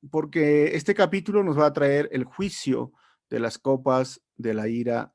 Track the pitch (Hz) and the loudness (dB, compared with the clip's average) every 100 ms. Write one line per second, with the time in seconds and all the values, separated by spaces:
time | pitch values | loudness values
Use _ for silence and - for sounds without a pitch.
0 | 143 156 151 165 147 147 147 160 160 202 | -8 -6 -4 0 2 4 4 0 -2 2
1 | 185 196 180 208 190 143 151 143 143 143 | 2 2 0 0 2 4 2 4 2 2
2 | 147 131 127 - 196 - - 123 123 _ | 0 -4 -8 -6 -8 -6 -4 -4 -4 _
3 | _ _ - 120 113 - 135 131 131 131 | _ _ -8 -4 -4 -4 -2 0 2 0
4 | 127 - _ - 113 107 110 117 120 117 | 0 -8 _ -10 -6 -4 -4 -4 -2 -4
5 | 110 | -6